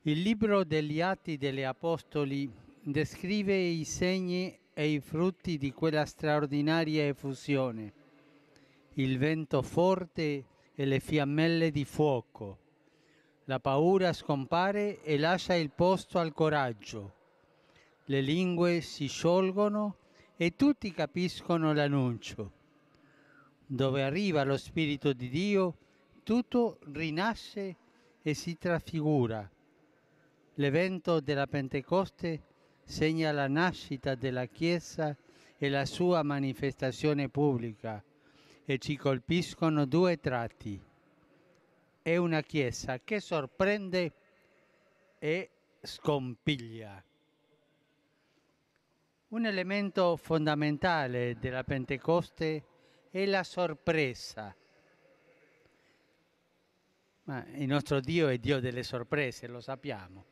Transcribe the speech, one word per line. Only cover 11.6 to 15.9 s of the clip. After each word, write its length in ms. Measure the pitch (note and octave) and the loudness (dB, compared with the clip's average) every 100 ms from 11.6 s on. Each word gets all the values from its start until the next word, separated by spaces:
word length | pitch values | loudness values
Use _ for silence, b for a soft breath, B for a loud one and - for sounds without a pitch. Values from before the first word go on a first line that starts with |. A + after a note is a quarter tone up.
| E3 | 2
di 140 | D3 C3+ | 0 -4
fuoco. 720 | - D3+ B2+ - - G2+ F#2+ _ _ b b b b b b - | 2 2 2 -4 -14 -14 -14 _ _ b b b b b b -4
La 160 | C3 | -2
paura 500 | C#3 C3+ E3+ F#3+ F3+ | 2 4 4 4 2
scompare 880 | - - C#3+ B2+ E3 F#3+ G#3 G#3 F#3+ | 0 -2 -2 0 2 2 0 -2 -4
e 140 | D3+ D3 | -2 2
lascia 380 | D#3 F#3 - F3+ | 2 2 2 0
il 140 | D3+ | 0
posto 500 | - F3 | 2 2